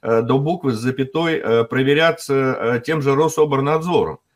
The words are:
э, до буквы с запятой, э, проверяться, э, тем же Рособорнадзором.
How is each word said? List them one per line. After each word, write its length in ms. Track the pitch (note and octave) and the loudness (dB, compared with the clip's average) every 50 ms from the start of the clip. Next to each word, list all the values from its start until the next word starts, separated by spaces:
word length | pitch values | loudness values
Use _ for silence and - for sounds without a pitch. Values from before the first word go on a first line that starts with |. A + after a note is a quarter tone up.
| - | -4
э, 200 | A2+ A2+ A2+ A#2+ | 0 0 2 2
до 160 | A#2+ C3 C#3 | 2 0 0
буквы 340 | C#3+ D#3 F3+ F3 - C3+ A#2 | 0 -2 -4 -2 -2 -4 -2
с 60 | G#2+ | -2
запятой, 560 | A2+ B2+ C3 C3+ C3+ C3 - D#3+ E3+ E3 D#3+ | -2 -4 -2 -4 -4 -4 -2 -2 -2 -2 -2
э, 300 | - - G#2+ A#2 A#2 A#2 | -2 -2 0 2 2 2
проверяться, 720 | - B2 B2+ C3 C3+ C#3+ D3+ E3 E3 E3 - - - C#3 | 0 0 0 2 2 2 2 2 2 0 -2 -4 -2 0
э, 460 | C3+ C3+ C3 B2+ - G2+ A#2 B2 A#2+ A#2+ | 0 0 0 -2 -2 -2 -2 -2 -2 -2
тем 180 | D3+ D#3+ D#3 C3+ | -2 -2 -2 0
же 120 | C#3 C#3 | 0 2
Рособорнадзором. 1040 | C#3 D#3+ D#3+ - D#3 D3+ D3+ C#3 C3+ C3+ C#3+ D#3 D#3 D#3+ F3+ E3+ B2 F2 D#2 D2+ - _ _ _ | 2 2 2 2 2 0 2 2 0 2 2 0 0 0 0 0 0 0 0 -4 -10 _ _ _